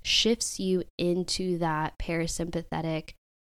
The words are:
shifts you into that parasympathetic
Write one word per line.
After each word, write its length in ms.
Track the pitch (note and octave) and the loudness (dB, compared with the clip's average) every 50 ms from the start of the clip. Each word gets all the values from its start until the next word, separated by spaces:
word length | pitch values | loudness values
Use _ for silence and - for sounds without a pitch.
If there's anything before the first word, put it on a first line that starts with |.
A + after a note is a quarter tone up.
| - | -4
shifts 560 | - - - - A3 A#3 - - - - - | 0 2 4 4 4 2 2 0 -4 -4 -2
you 240 | F#3+ F#3 F#3 F3+ - - - - | 0 2 2 2 0 -2 -4 0
into 600 | E3+ F3 F3 F3+ F3+ - - - F#3 F#3 F3 E3 | 0 2 2 2 0 0 -2 -2 0 0 0 2
that 380 | E3+ E3 D#3 D#3 D#3 D3+ - - | 2 0 2 0 0 -2 -4 -6
parasympathetic 1120 | - - E3 E3 E3 E3 - - E3+ E3+ - E3 E3 - E3 D#3+ D#3+ D#3+ D#3+ D#3 D#3 - - - _ _ _ _ _ _ | -4 -2 0 0 0 0 -2 -2 -4 -2 -2 -4 -4 -4 -4 -4 -2 -2 -2 -2 -4 -8 -14 -18 _ _ _ _ _ _